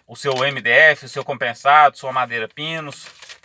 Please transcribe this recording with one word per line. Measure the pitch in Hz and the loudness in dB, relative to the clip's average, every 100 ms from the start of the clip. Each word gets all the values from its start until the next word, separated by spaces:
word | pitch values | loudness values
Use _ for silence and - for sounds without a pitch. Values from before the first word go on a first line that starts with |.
| _ | _
o | 117 | -8
seu | 143 127 | -6 -2
M | 139 135 | -4 -4
D | 104 | 0
F, | 131 156 147 131 | 4 4 4 -6
o | |
seu | 143 131 | -12 -10
compensado, | 131 123 117 139 151 143 - | -8 -8 -4 2 4 4 0
sua | 135 | -8
madeira | 127 120 117 110 | -6 -4 -6 -10
pinos. | - 156 165 147 - - _ - - | -10 -12 -10 -12 -16 -20 _ -20 -20